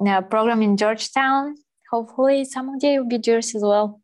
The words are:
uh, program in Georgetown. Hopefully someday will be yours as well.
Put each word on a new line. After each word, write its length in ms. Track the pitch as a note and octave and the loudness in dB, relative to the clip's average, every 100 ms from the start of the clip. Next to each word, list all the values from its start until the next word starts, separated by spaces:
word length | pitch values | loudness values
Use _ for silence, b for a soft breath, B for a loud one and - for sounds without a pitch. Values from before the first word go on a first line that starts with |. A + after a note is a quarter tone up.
| G3+ | 0
uh, 140 | F#3+ | 0
program 380 | F#3+ A3 A3+ A3+ | 0 0 0 2
in 140 | G#3+ G3+ | 2 2
Georgetown. 760 | G#3+ A3 - C4+ C4+ C4+ C#4+ D4 _ _ _ | 0 -2 -4 -2 0 0 -2 -10 _ _ _
Hopefully 520 | A#3 A3+ - C4+ C#4 | -6 -4 0 2 2
someday 540 | C4+ C4 C4 C4+ C#4+ C#4 | -2 -8 -10 -2 0 2
will 100 | A#3+ | 0
be 120 | A#3+ | -2
yours 300 | A#3 A3+ A3+ | 0 0 0
as 80 | G#3+ | -2
well. 380 | G#3 G#3 G#3+ G#3 | 2 2 0 -6